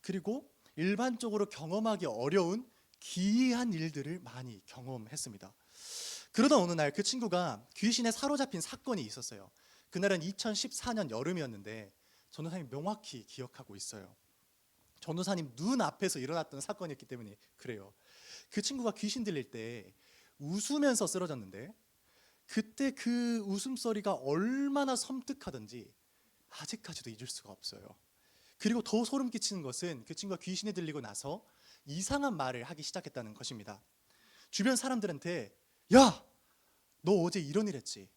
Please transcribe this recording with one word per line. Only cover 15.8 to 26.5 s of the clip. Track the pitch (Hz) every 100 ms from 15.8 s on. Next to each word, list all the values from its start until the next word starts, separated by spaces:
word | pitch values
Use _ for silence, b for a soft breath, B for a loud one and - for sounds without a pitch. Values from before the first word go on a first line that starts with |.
| 160 - 190 135
일어났던 | 127 165 156 139
사건이었기 | - 202 175 135 120
때문에 | 123 110 104 b _
그래요. | - 110 98 _ B B B B B
그 | -
친구가 | 202 269 233
귀신 | - 208 254
들릴 | 214 156 120
때 | 120 110 117 95 _ b b b b
웃으면서 | 143 190 - 294 285 233 180
쓰러졌는데 | 185 180 131 98 95 143 220 _ _ b b b b -
그때 | - 220 - 277
그 | 269 240 240 240 233 202
웃음소리가 | 196 262 254 233 214 202
얼마나 | 160 131 156 214 262 277 277 269 247
섬뜩하던지 | - 262 - - - 135 107 120 104 _ b b b b
아직까지도 | b